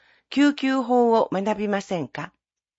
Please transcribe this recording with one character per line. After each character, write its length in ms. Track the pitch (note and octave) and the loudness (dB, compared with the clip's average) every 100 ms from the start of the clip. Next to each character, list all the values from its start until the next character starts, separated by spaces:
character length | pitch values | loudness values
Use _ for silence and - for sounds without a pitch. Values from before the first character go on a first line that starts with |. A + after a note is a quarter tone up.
| _ _ _ | _ _ _
救 240 | C4 C#4+ | 2 2
急 300 | C#4+ C4+ C4+ | 2 -2 -2
法 280 | A#3 B3 A#3 | 0 2 4
を 160 | A3+ - | 2 2
学 260 | F#3+ G3+ G#3 | -2 -4 -4
び 100 | G#3 | -2
ま 140 | G3+ | -4
せ 200 | - F3+ | -4 -6
ん 60 | C3 | -6
か？ 260 | - C#3 _ _ _ _ | -10 -14 _ _ _ _